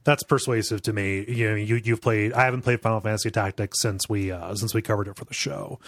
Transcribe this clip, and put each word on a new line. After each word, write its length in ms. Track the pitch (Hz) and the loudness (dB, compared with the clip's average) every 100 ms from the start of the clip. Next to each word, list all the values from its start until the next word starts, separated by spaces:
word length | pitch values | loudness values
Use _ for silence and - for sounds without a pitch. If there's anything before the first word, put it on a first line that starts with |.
That's 180 | - 147 | 2 2
persuasive 580 | - 139 - 117 104 107 | 4 2 2 0 0 -2
to 100 | 107 | -2
me. 320 | 104 98 95 107 | 0 0 -2 -2
You 220 | 120 113 | 0 0
know, 40 | 107 | 0
you, 200 | 107 117 | 0 0
you've 240 | 110 113 | 2 0
played, 320 | 123 110 104 | 2 2 2
I 120 | 123 127 | 4 2
haven't 160 | 127 | 2
played 180 | 123 120 | 0 2
Final 200 | 113 110 | 2 0
Fantasy 300 | 104 107 113 | 0 -2 0
Tactics 500 | 110 98 - 101 - | 0 -2 -2 -4 -2
since 260 | 117 98 - | -2 -2 -2
we, 240 | 104 95 | -2 -2
uh, 220 | 90 85 | -4 -8
since 200 | 98 110 | -6 -2
we 60 | 113 | -2
covered 240 | - 104 101 | 0 0 -2
it 100 | 101 | -8
for 80 | - | -10
the 80 | |
show, 440 | - - 139 - - | -6 -6 -6 -10 -12